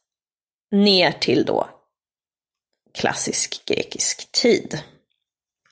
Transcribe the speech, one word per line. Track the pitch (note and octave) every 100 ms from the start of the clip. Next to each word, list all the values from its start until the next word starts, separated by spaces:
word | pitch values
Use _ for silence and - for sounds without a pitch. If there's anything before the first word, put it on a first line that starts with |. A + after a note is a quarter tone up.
| _ _ _ _ _ _ _
ner | G3+ G#3 F#3+ D#3+
till | - - -
då | - - - - _ _ _ _ _ _ _ _ _ _ _
klassisk | - - - - - - -
grekisk | - - - - - - -
tid. | - B3 A3 - - - _ _ _ _ _ _ _ _